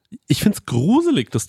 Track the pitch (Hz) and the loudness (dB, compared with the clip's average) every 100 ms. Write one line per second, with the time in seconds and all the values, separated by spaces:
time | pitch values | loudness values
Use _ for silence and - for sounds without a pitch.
0 | _ - - 147 - 202 - 120 139 254 | _ -10 -4 0 0 -2 -4 -2 2 2
1 | 339 269 120 113 | 2 0 -2 -4